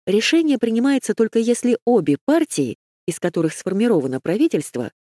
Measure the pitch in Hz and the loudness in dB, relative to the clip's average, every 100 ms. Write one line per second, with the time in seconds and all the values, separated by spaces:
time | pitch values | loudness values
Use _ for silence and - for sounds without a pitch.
0 | - 202 - 330 311 262 247 226 262 269 | -2 0 2 0 2 0 0 0 0 0
1 | - 208 220 226 226 240 247 240 - 240 | -2 -2 0 0 0 0 0 0 2 2
2 | 156 143 - 320 320 - 127 - _ _ | 2 -2 2 0 0 -2 -4 -6 _ _
3 | - - 175 170 160 - - 190 240 185 | -10 -6 -4 -2 -2 -4 -6 0 2 2
4 | 131 131 - 196 320 185 - 123 117 _ | 0 -4 -4 0 0 0 -4 -6 -8 _